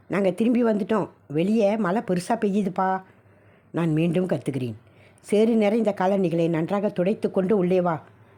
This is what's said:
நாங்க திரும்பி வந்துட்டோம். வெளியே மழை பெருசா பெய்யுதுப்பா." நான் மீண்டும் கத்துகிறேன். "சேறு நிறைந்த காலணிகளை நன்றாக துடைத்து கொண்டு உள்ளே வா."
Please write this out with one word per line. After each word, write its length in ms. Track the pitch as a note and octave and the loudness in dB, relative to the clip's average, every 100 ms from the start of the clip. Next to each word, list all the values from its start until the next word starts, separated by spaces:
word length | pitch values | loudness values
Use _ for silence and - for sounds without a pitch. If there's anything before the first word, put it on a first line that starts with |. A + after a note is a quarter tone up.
| - | -6
நாங்க 240 | F3 F#3+ | -2 -2
திரும்பி 320 | F3+ A3+ A#3+ | 0 0 2
வந்துட்டோம். 460 | A#3 G#3 G#3 G#3+ D3+ - - | 2 0 0 -2 -2 -8 -6
வெளியே 500 | D3 F#3+ A3+ G3+ G#3+ | -2 0 2 2 2
மழை 240 | F3+ G#3+ | 0 -2
பெருசா 280 | A3+ F3+ F3 | -2 -4 -2
பெய்யுதுப்பா." 720 | A#3 G3+ G3+ G3+ G3 F#3+ F#3+ - - _ - - _ _ | -2 0 0 -2 -2 -2 -2 -6 -20 _ -20 -20 _ _
நான் 200 | D#3 E3+ | -4 0
மீண்டும் 360 | D3+ E3+ E3+ F3+ | 0 0 0 -2
கத்துகிறேன். 480 | D3 - B2+ B2 G#2+ - - - _ | -4 -4 -6 -6 -10 -18 -20 -20 _
"சேறு 340 | - G#3 A3+ A3 | -2 2 4 4
நிறைந்த 380 | G3+ A#3 G#3 G3 | 2 2 0 0
காலணிகளை 520 | F#3 G3 F3+ E3+ E3 | 0 2 0 0 0
நன்றாக 400 | D#3+ E3 G3+ G#3 | 0 0 -2 -2
துடைத்து 420 | G3+ F3+ F3 G3 | 0 -2 0 -2
கொண்டு 260 | G3 F#3 G#3+ | -2 0 0
உள்ளே 240 | F3 F#3 | 2 2
வா." 220 | F3+ D3+ - - - | 2 -2 -8 -20 -20